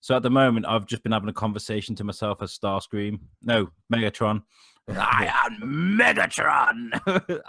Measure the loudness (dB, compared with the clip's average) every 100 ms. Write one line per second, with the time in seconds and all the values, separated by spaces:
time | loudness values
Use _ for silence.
0 | 2 0 4 4 4 4 0 -2 -2 -6
1 | -2 -2 -2 -4 -4 -4 -4 -6 -6 -8
2 | -6 -4 -4 -4 -8 -6 -4 -4 -4 -6
3 | -4 -6 -12 _ 0 0 0 _ _ 0
4 | 0 0 0 0 -4 _ _ _ -12 -4
5 | 0 2 2 0 0 -2 -6 -2 2 4
6 | 4 4 0 2 2 4 2 2 -2 -4
7 | 0 0 0 -8